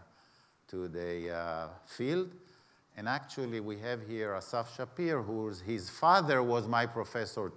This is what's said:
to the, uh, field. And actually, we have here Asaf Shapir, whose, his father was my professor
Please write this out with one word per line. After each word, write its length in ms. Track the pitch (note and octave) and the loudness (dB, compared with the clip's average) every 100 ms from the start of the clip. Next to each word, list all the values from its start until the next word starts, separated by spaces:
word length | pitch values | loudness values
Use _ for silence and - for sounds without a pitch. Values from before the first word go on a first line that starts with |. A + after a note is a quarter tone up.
| F2 _ _ _ _ _ - | -16 _ _ _ _ _ -10
to 220 | F#2 F2+ | -6 -6
the, 420 | E2+ F2 F2 F2 | -4 -4 -2 -4
uh, 360 | E2+ E2+ E2 D#2+ E2+ - | -4 -2 -4 -6 -10 -12
field. 420 | - B2+ F3 F3+ - - - _ _ _ - | -4 0 0 -2 -8 -20 -20 _ _ _ -8
And 120 | G#2+ | -4
actually, 520 | C#3 C#3 - B2 A2+ | -4 -4 -6 -4 -4
we 180 | G#2 G#2 | -6 -6
have 260 | A2+ A#2+ G#2+ | -6 -6 -6
here 260 | A2+ G#2+ | -4 -4
Asaf 420 | G2 F#2 A#2+ A#2 - | -4 -4 -4 -4 -6
Shapir, 480 | B2+ - E3+ D3+ | -8 -2 0 0
whose, 360 | G#2 A2 A2 F#2+ | -2 -2 -4 -4
his 280 | F#2 A2+ F2 | -4 -4 -4
father 540 | - D#3+ F#3+ D#3 C3+ | 4 8 8 8 6
was 240 | A#2+ A#2+ G#2+ | 6 4 4
my 180 | A#2 | 2
professor 680 | A#2+ A#2+ G#2 A#2+ G#2+ - F#2+ | 2 0 -4 -4 -4 -2 -4